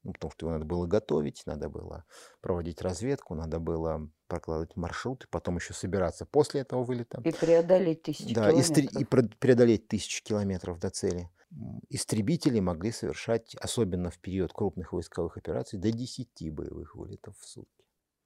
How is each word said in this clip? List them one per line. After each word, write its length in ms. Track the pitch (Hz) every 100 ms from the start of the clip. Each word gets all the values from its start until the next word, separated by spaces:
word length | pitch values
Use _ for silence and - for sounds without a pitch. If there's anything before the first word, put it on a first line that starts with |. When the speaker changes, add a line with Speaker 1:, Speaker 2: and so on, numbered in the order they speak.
Speaker 1:
Ну, 120 | -
потому 160 | 92 80
что 160 | - 80
его 80 |
надо 100 | 82
было 220 | 78 87 87
готовить, 560 | 104 - - 73 -
надо 240 | - 76 76
было 380 | 78 85 76 - - - _
проводить 400 | - 90 82 82
разведку, 540 | 90 87 117 139 -
надо 260 | 80 80 80
было 500 | 82 82 82 78 78 - -
прокладывать 460 | 85 - 80 82
маршруты, 520 | - 85 - 123 127 -
потом 260 | 87 - 87
ещё 180 | -
собираться 500 | - 101 95 87 -
после 380 | - 139 143 143
этого 200 | 131 127
вылета. 380 | 123 123 117 -
Speaker 2:
И 100 | 120
преодолеть 720 | 156 165 165 170 185 185 160
тысячи 280 | - 147 -
Speaker 1:
Да, 180 | 117 110
истри-, 360 | - 135 151 135
Speaker 2:
километров. 160 | -
Speaker 1:
и 20 |
пр-, 320 | 131 123 113 -
преодолеть 500 | 120 123 123 107 -
тысячи 360 | 107 - -
километров 540 | - 104 101 92 90 87
до 100 | 95
цели. 400 | - 101 87 87 - _
М, 300 | 156 - 113 -
истребители 720 | 131 - 110 101 139 151 117
могли 320 | 90 85 98
совершать, 640 | 117 87 - - 117 - -
особенно 540 | - - 107 90 90
в 80 | -
период 340 | - 92 87
крупных 400 | - 101 87 87
войсковых 420 | 90 85 - 85 -
операций, 420 | - 82 - 101
до 140 | 95
десяти 560 | 113 127 - 123 - 80
боевых 460 | 76 73 73 78
вылетов 420 | - - - - -
в 60 | -
сутки. 380 | - - _ _ _ _ _